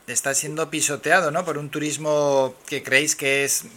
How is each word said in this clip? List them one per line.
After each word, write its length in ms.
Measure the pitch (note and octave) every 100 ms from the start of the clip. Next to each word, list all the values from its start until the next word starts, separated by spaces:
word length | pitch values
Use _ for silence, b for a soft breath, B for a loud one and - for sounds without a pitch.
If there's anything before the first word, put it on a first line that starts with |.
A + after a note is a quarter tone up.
| -
está 300 | A#2+ C#3+ C3+
siendo 340 | D3+ D3+ D#3
pisoteado, 640 | D#3 C#3+ C#3+ D3 F3+ D#3+
¿no? 120 | D#3
Por 140 | F3 D3
un 140 | D3
turismo 840 | D#3 D3 C#3 D#3 D3+ D3 C#3 C3 - -
que 160 | C#3
creéis 320 | - C3 D3 -
que 280 | C#3 C#3
es, 220 | C#3 - A#2+